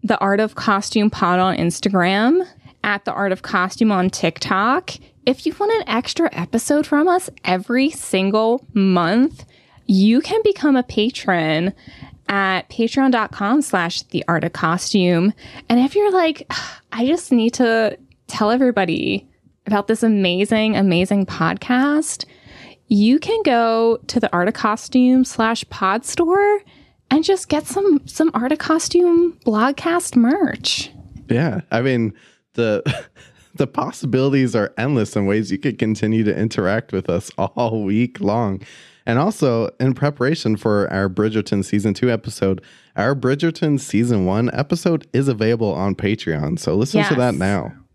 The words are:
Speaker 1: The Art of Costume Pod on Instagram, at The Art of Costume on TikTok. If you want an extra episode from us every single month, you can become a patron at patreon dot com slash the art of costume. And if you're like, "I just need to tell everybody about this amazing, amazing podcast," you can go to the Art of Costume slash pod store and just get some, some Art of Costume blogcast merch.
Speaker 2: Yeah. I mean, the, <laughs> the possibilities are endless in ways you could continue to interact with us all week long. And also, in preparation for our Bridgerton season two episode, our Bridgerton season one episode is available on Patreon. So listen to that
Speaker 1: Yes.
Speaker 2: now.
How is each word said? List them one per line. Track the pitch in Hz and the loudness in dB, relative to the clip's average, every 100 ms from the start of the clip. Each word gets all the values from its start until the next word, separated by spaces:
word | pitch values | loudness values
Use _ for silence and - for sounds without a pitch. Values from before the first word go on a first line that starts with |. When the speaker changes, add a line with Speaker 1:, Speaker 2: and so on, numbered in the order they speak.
Speaker 1:
The | 214 226 | -2 0
Art | 196 202 | 2 2
of | 220 - | 0 -2
Costume | - 202 - 220 208 | 0 0 0 0 0
Pod | - 175 180 | 2 0 2
on | 185 - | 2 0
Instagram, | 170 - 202 196 175 196 233 339 359 - - _ | -2 -2 0 2 2 2 2 2 0 -10 -20 _
at | 202 202 - | -4 -4 -4
The | |
Art | - 196 | -4 -2
of | 190 | -4
Costume | - 196 185 - 220 | -2 -2 -2 2 2
on | 196 185 | 2 0
TikTok. | - 170 - - 190 214 285 - - - _ | 0 -4 -2 -4 0 0 0 -4 -16 -18 _
If | - 262 330 | -4 -2 -4
you | 349 | -2
want | 415 | -2
an | 453 - | -2 -2
extra | 226 - - 330 | -4 -4 -2 -2
episode | - 180 233 - 294 302 | -2 -4 -4 0 0 2
from | 294 339 | 2 2
us | 359 - - | 0 -2 -10
every | - 180 190 247 269 | -2 -2 0 0 0
single | - - 190 190 214 220 240 - | -2 -4 0 0 2 0 0 -2
month, | 208 190 180 165 214 285 - - _ _ _ - | 0 2 2 2 2 2 -2 -20 _ _ _ 0
you | 190 202 240 | 4 6 4
can | 320 440 | 2 0
become | 427 392 294 262 | 0 2 2 2
a | |
patron | 247 - 214 - - 175 156 160 180 - - - - - - | 0 -2 -2 -2 -2 0 2 0 -2 -6 -20 -20 -20 -18 -4
at | 202 196 185 - | -2 0 -2 -4
patreon | - 233 285 269 | -4 -2 2 2
dot | 247 214 | 2 -2
com | - 202 269 | -4 0 0
slash | 277 190 170 - | 0 -2 -2 -6
the | - 170 - | -6 -6 -2
art | 170 | -2
of | 165 | -2
costume. | - 165 175 - 208 180 170 185 - - - - | -2 -2 -2 0 2 2 4 2 -2 -12 -20 0
And | 240 | 2
if | 269 | 2
you're | 403 415 | 2 2
like, | 370 330 294 - - - - _ | 2 0 -2 -8 -10 -10 -16 _
"I | 226 247 | -2 0
just | 330 - | 0 2
need | 240 226 | 2 2
to | - 240 226 220 - - _ _ | 2 2 2 0 -4 -18 _ _
tell | - 214 | -2 0
everybody | 247 262 226 180 160 - 196 - _ _ _ - | 4 2 2 0 -2 -2 -4 -6 _ _ _ -2
about | 202 202 | -2 0
this | 220 | 0
amazing, | 226 208 185 180 202 220 220 214 | 2 2 2 0 0 2 0 2
amazing | 196 170 190 202 190 | 2 2 2 0 -2
podcast," | - 165 - - 247 277 302 311 - - - - - - - _ | -2 -2 -2 -2 0 2 0 -2 -6 -12 -16 -20 -20 -20 -20 _
you | 202 214 285 | 2 4 4
can | - 440 | 2 -2
go | 392 240 226 226 226 226 - | 0 0 2 2 2 0 -2
to | 240 | -2
the | 214 | 0
Art | 175 180 | 0 0
of | |
Costume | - 220 214 - 254 247 254 | -2 -2 -4 -2 2 4 4
slash | 254 - 226 233 - | 2 0 -2 -2 -8
pod | - 190 208 | -4 -2 -2
store | - - 330 381 403 415 - - _ _ _ | -4 -2 0 2 2 0 -4 -20 _ _ _
and | 285 | 0
just | 320 381 - | 2 0 0
get | 294 - | -4 -2
some, | 311 392 294 - | -2 2 2 0
some | - 320 | -2 0
Art | 233 247 | 0 -2
of | 302 | -2
Costume | - 320 - 349 349 339 339 - - | 0 0 2 2 4 4 2 0 -2
blogcast | 214 247 277 339 349 - - | 2 0 0 -2 -2 0 2
merch. | 233 339 339 - - - - - - - - | 4 2 0 -2 -6 -6 -8 -14 -20 -20 -2
Speaker 2:
Yeah. | 117 160 98 - | 0 0 -2 -2
I | 117 | -2
mean, | 131 127 113 - _ _ _ | 0 0 -2 -4 _ _ _
the, | - 113 104 - - - _ - | -4 0 0 -2 -6 -10 _ -20
<laughs> | _ _ | _ _
the | - 135 | -4 -4
possibilities | - - - - 127 139 139 127 | -2 -6 -6 -2 0 2 2 2
are | 110 101 - | 0 -2 -2
endless | 123 139 107 107 | -2 0 0 -2
in | 98 | 0
ways | 104 101 | 0 -2
you | 95 | -4
could | 139 - | -4 -2
continue | 110 107 107 110 | -2 -2 0 0
to | 104 - | 0 0
interact | 110 - 92 107 - | -2 -2 0 -2 -2
with | 92 87 | -6 -2
us | 85 - - | -4 -4 -6
all | 98 - 120 110 | -6 -2 -2 -2
week | 101 104 123 - | -2 0 -2 -2
long. | 98 110 110 95 - - - _ - | -2 0 -2 -4 -10 -20 -20 _ -2
And | 120 | 0
also, | 175 - 139 117 110 - | 0 0 0 0 -2 -2
in | 131 | -2
preparation | 127 143 147 127 165 117 107 | 0 -2 0 -2 0 -2 0
for | 113 104 98 | 0 0 0
our | 98 98 | 0 -2
Bridgerton | 92 107 110 101 101 | 0 0 0 -2 -2
season | 95 104 107 | 0 -2 0
two | 98 123 | 0 0
episode, | 113 - - 98 95 - - _ - | -2 -4 -2 -2 -2 -8 -20 _ -4
our | 110 | -2
Bridgerton | 139 127 143 165 165 156 143 | 0 -2 0 -2 0 0 0
season | - 104 120 113 92 | 0 0 2 2 2
one | 101 120 | 0 0
episode | - 143 175 - 160 - | -2 -4 -2 0 -2 -2
is | 120 139 | -2 0
available | 110 110 117 110 | 0 0 0 -2
on | 78 98 | 0 -2
Patreon. | 98 101 110 - 76 76 - | -2 -2 -2 -2 -4 -2 -4
So | - | -2
listen | 87 131 208 | 0 0 0
to | 202 143 | 2 0
that | 123 | 0
Speaker 1:
Yes. | 78 | 0
Speaker 2:
now. | 95 101 - - _ | -2 -2 -6 -14 _